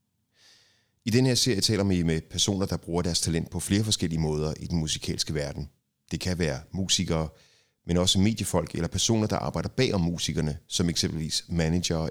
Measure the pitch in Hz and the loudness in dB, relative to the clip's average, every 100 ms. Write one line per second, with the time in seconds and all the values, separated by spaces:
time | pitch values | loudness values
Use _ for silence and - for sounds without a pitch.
0 | _ _ _ _ _ _ _ _ _ _ | _ _ _ _ _ _ _ _ _ _
1 | 117 117 131 120 131 98 - 104 98 90 | 2 4 4 4 2 2 2 4 4 4
2 | 80 80 - 92 - 98 95 85 - 85 | 2 0 -2 -2 0 2 0 -4 -2 -2
3 | 92 82 - 82 76 90 - 101 110 - | 0 0 0 0 -2 -4 0 2 2 0
4 | 87 80 78 76 76 - 80 85 78 - | 0 0 0 0 -2 -4 -4 -2 -2 -4
5 | - 80 - 76 71 73 73 _ _ _ | -4 -4 -4 -4 -4 -6 -10 _ _ _
6 | - 82 90 87 80 65 - 90 92 - | -8 -4 -2 0 0 -2 -6 -6 -2 0
7 | 87 80 78 - _ _ _ _ - 87 | 2 0 -2 -6 _ _ _ _ -2 2
8 | 92 98 101 113 98 90 80 - 85 92 | 2 4 2 2 -2 -2 -2 -2 -4 0
9 | - 113 107 98 - - 101 - 131 98 | 0 2 0 -2 -2 -2 -4 0 0 2
10 | 85 85 - 80 78 73 - - 87 80 | 0 -2 -4 -2 -2 -4 -6 -2 0 0
11 | 87 80 78 - - 85 80 87 82 82 | 0 -2 -4 -4 -2 0 2 2 0 -2
12 | 80 | -2